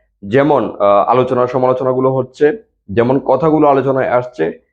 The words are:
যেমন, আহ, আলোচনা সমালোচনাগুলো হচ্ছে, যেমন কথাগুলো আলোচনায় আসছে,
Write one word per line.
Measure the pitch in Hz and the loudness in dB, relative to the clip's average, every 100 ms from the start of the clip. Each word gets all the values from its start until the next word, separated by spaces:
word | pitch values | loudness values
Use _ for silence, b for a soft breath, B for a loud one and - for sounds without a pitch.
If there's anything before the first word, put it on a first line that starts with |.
| B _ | B _
যেমন, | 101 120 147 139 | -2 0 2 0
আহ, | 101 - 101 101 - | -2 -2 2 2 2
আলোচনা | 123 127 123 123 | 0 0 0 -2
সমালোচনাগুলো | 131 127 127 131 127 131 | 0 -2 0 -2 -2 0
হচ্ছে, | 131 123 - 147 147 - _ - | -2 -4 -2 -2 -2 -10 _ -6
যেমন | 95 120 139 | -2 0 0
কথাগুলো | - 131 160 151 147 | 0 0 2 2 4
আলোচনায় | 135 131 131 107 | 2 0 -2 0
আসছে, | 127 123 - 160 - _ | -2 -4 -6 -6 -6 _